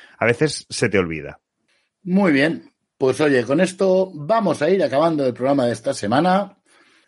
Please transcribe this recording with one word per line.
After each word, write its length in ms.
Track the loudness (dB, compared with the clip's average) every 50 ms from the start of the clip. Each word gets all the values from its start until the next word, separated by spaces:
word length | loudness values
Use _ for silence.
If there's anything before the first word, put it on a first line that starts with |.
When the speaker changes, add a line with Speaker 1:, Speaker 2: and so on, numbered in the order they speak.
| -20 -20 -6 -2
Speaker 1:
a 60 | 0
veces 400 | 0 2 2 0 -2 -2 -6 -14 -12
se 200 | -6 -4 -4 0
te 100 | 0 0
olvida. 400 | 0 0 -4 -8 -10 -12 -16 _ _ _ _ _ _ _ _ _ _ _ _ _ -6
Speaker 2:
Muy 280 | -2 0 2 2 2
bien. 400 | 2 2 2 0 -2 -4 -10 -20 _ _ _ _ _
Pues 220 | -2 0 0 2 2
oye, 240 | 2 2 2 2 0
con 160 | 0 0 0
esto 500 | 0 0 0 -2 0 2 2 2 0 -2 -6
vamos 480 | -12 -4 -2 -2 0 0 -2 -2 0
a 80 | 0 0
ir 140 | 2 2 0
acabando 420 | 0 2 2 2 2 0 0 -2
el 80 | -2 -2
programa 320 | -2 -2 0 0 2 0
de 80 | 0 -2
esta 180 | -4 -4 -6 -6
semana 640 | -4 -4 0 0 2 2 2 2 0 -2 -4 -12 _ _ _ _ _ _ _ _ _ _